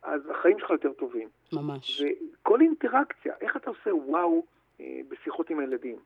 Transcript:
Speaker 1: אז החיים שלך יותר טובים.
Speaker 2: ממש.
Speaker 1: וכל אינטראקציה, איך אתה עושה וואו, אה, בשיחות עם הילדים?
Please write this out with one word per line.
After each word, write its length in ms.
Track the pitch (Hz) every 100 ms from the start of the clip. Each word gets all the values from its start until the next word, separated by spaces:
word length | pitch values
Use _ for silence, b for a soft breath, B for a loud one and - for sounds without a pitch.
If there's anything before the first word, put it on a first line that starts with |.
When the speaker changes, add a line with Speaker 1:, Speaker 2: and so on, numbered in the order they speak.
Speaker 1:
אז 180 | - 151 143
החיים 280 | - 175 208
שלך 120 | -
יותר 220 | 156 147
טובים. 360 | 131 - 117 110 _ _
Speaker 2:
ממש. 500 | 156 147 139 - 143 143 - 320 -
Speaker 1:
וכל 180 | - 226
אינטראקציה, 760 | 320 311 240 262 302 - - -
איך 160 | 220 -
אתה 140 | -
עושה 240 | 427 -
וואו, 480 | 349 262 320 349 330 - _ _ _
אה, 200 | - - -
בשיחות 420 | - - - 160
עם 100 | 156
הילדים? 360 | 135 127 131 110